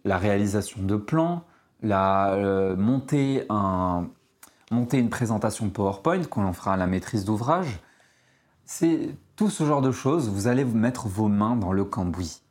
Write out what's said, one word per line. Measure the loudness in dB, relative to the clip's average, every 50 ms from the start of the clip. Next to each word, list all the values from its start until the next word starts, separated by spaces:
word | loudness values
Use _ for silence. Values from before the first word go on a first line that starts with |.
| -2
la | 0 0
réalisation | 2 2 2 2 2 2 2 0 -2 -2 -4 -6 -4
de | -2 -2 -2
plans, | -2 -2 0 0 0 2 0 -2 -4 -8 -14 _ _ _ _ _ _ -2
la, | 0 2 2 2 2 2 2 2 2 2
euh, | 2 2 2 2 2 2 0 0
monter | 2 2 2 2 0 0 0 0 0 2 2 0 -2 -2 -2
un, | -2 0 0 0 0 0 0 0 0 -2 -4 -6 -10 _ _ _ _ _ -20 -20 _ _ _ -2
monter | -2 -2 0 2 2
une | 2 2 0
présentation | 0 -2 -2 -2 0 0 0 -2 -2 -2 -4 -4
PowerPoint | -2 0 0 0 -2 0 0 0 0 0 -2
qu'on | -4 -4 -2 -2
en | -2 -4
fera | -4 -2 -2 0
à |
la | 0 0
maîtrise | 0 0 -2 -2 -4 -4 -2 -2
d'ouvrage. | -2 -2 -2 0 -2 -2 -2 -2 -4 -8 -10 -14 _ _ _ _ _ _ _ _ _ _ _ _ _ _ _ _
C'est | -16 -4 0 2 2 2 0 -2 -6 -8 -12 -18 _ _ -2
tout | 0 0
ce | 0 0 2
genre | 2 2 4
de | 2 2 0
choses, | 0 0 0 2 2 0
vous | 0 -2 0 0
allez | 2 2 2 2
vous | 2 2
mettre | 2 2 2 0 -2 -6
vos | -4 -2 0 2 2
mains | 2 2 2 2 0
dans | 0 0 0
le | 0 0 0
cambouis. | -2 -2 -4 -2 -2 -4 -4 -6 -8 -10 -16 _ _